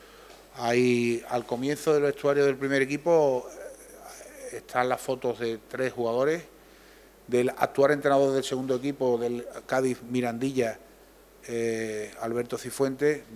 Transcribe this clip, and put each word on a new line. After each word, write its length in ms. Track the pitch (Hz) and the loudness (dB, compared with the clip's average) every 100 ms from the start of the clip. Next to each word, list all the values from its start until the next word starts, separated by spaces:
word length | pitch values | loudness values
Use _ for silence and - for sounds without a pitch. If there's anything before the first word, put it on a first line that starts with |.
| - - - - - - | -20 -20 -20 -20 -18 -4
hay, 680 | 120 123 123 120 120 117 - | 2 4 4 4 2 -2 -2
al 160 | 123 117 | -4 -2
comienzo 480 | 120 139 147 165 | -4 -2 -2 2
del 80 | 147 | 2
vestuario 440 | 143 139 143 143 143 | 2 0 2 4 2
del 120 | 127 | 2
primer 240 | 135 139 | 0 2
equipo, 680 | 135 147 165 165 143 127 - | 2 0 4 4 4 2 -4
eh, 1080 | - - - - - - - - 277 262 117 | -12 -16 -16 -20 -20 -18 -18 -18 -16 -12 -12
están 320 | - 123 127 | -4 0 0
las 100 | 120 | 0
fotos 380 | - 127 123 113 | -4 -4 -2 -2
de 220 | 117 110 - | -4 -4 -8
tres 240 | 127 127 | -4 -4
jugadores, 500 | 120 117 120 139 170 156 - - - - - - - - | -2 0 2 2 0 -4 -20 -20 -20 -20 -20 -20 -20 -2
del 220 | 123 127 | 2 2
actual 420 | - 127 - 139 | 0 0 4 2
entrenador 420 | 147 143 139 139 | 4 2 4 4
del 100 | 135 | 0
segundo 300 | 131 131 131 | -2 -4 -2
equipo, 460 | 127 139 139 131 117 | -2 -2 -2 0 0
del 260 | 120 120 - - - | -2 -4 -8 -14 -4
Cádiz 340 | 131 131 120 | 0 0 -2
Mirandilla, 760 | 120 123 123 117 135 131 113 107 - - - - - - - | -4 -2 -2 -2 -2 0 0 -2 -14 -20 -20 -20 -20 -18 -8
eh, 640 | 117 117 113 110 107 107 - | -4 -2 -2 -4 -6 -8 -8
Alberto 360 | 113 117 120 123 | 0 0 0 -4
Cifuentes, 640 | 123 - 135 131 147 147 127 | -4 0 0 2 2 2 -4